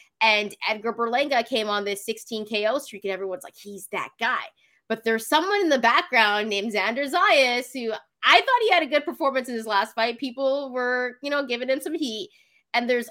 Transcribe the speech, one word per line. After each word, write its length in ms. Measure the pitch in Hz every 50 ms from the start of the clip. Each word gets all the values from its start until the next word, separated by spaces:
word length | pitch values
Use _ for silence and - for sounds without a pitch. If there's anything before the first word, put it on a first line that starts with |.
| - _ _ -
And 320 | - 220 214 208 214 202 - - - 180
Edgar 240 | 220 214 208 233 226
Berlanga 540 | 233 233 233 233 247 285 294 269 240 240 -
came 220 | 262 233 220 214
on 160 | 208 208 202
this 200 | 202 202 196 -
sixteen 400 | - 226 226 - - 240 220 214
K 220 | 208 220 208 208 214
O 100 | 240 294
streak, 280 | 277 - - 196 -
and 60 | 196 190
everyone's 320 | 185 196 190 185 180 -
like, 100 | - -
"He's 320 | - - 202 202 196 185 - -
that 160 | 180 131 117 _ -
guy." 220 | 226 226 254 - 123 - _ _ _ _ _ _ _ -
But 160 | 226 220 -
there's 200 | 226 226 226 226 -
someone 340 | 294 311 330 381 415 403
in 80 | 403 330
the 100 | 285 254
background 680 | 233 226 240 311 349 - 254 247 220 208 208 208 208 220
named 240 | 202 202 196 233 202
Xander 360 | 202 185 208 233 254 285 277
Zayas, 600 | 277 349 370 415 359 294 262 247 240 247 262 -
who 220 | - 269 240 226 214 - - _ _ -
I 140 | - 240 294 349
thought 200 | - - 508 494 466
he 60 | 415
had 140 | 381 349 320
a 40 | 262
good 180 | 262 294 294
performance 420 | 339 269 - 320 277 254 262 247 247
in 80 | 247
his 100 | 226 220
last 300 | 220 214 196 214 220 -
fight. 220 | - 226 240 233 233
People 540 | - 262 233 262 269 269 269 285 285 269 247
were, 460 | 254 247 247 247 247 247 247 240 - -
you 60 | 285
know, 160 | 285 285 285
giving 240 | 240 240 240 254 247
him 100 | 269 285
some 140 | - 320 302
heat. 380 | 339 311 254 220 214 190 - _ _ _ _ _ _ _ _ -
And 160 | 240 240 240
there's 200 | 254 240 226 233